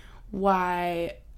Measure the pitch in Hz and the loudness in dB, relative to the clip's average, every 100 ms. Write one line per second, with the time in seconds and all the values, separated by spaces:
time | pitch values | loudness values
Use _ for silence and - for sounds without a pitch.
0 | - - - 196 196 185 180 180 175 170 | -18 -18 -10 2 4 4 4 0 0 0
1 | 170 - - | -2 -6 -16